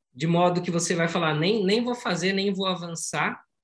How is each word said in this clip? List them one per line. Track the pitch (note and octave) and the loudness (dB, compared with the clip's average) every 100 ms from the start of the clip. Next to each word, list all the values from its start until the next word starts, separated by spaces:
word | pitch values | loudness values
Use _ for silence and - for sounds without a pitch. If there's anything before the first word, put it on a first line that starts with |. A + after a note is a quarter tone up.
| _ | _
de | B2 D#3+ | -4 2
modo | E3+ F3 F3 | 4 4 2
que | E3+ | 0
você | E3+ E3 E3+ | -2 0 0
vai | E3 | 0
falar, | F3+ D#3+ D3+ | 2 0 2
"Nem, | E3+ A3+ F#3 | 2 2 2
nem | A3 | 2
vou | A#3+ B3 | 0 -4
fazer, | - F3 F3+ | -4 -2 0
nem | G3 G3 | 0 -2
vou | F#3+ F#3+ | -2 -2
avançar", | F3 E3+ E3 - D3+ F3 B3 _ _ | -4 -6 -8 -6 -2 -2 -4 _ _